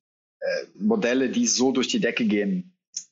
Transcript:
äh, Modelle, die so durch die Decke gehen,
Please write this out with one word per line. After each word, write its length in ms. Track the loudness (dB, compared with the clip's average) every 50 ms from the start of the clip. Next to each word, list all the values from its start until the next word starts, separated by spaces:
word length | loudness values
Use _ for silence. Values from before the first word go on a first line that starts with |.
| _ _ _ _ _ _ _ _
äh, 280 | -6 -4 -4 -4 -6 -10 -8 -2
Modelle, 520 | 0 0 2 2 2 2 2 2 0 0
die 180 | 0 0 0 0
so 240 | 2 2 2 2
durch 160 | 2 0 0 0
die 100 | 0 0
Decke 280 | 0 0 0 0 0
gehen, 500 | 0 2 0 0 0 -2 -4 -6 -8 _ _ _ _ -16 -16 -12 _